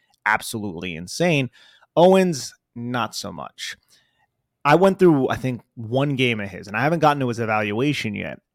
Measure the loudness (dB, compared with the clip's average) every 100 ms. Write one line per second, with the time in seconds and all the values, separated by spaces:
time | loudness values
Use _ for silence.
0 | _ _ -2 -2 -4 -10 -10 -10 -10 -10
1 | -12 -2 0 0 -2 _ _ _ _ 4
2 | 6 6 2 -2 -10 _ _ -14 -8 -6
3 | -6 -8 -12 -12 -16 -14 -14 -14 _ _
4 | _ _ _ _ _ _ 2 6 4 6
5 | 6 6 2 -2 -4 -6 _ -14 -4 -2
6 | 0 0 0 0 -6 -10 -6 -2 0 2
7 | 2 2 -2 -2 -2 0 0 0 -2 -2
8 | -6 -6 -10 -12 _